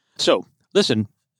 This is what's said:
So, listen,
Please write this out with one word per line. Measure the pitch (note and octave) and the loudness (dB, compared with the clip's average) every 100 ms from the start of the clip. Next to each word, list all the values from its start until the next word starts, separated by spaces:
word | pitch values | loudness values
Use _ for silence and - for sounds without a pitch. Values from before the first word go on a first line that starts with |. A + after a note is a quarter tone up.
| _ - | _ -4
So, | - - - _ _ | 0 0 -2 _ _
listen, | - G#3 A2 G#2 _ _ _ | -2 0 -2 -4 _ _ _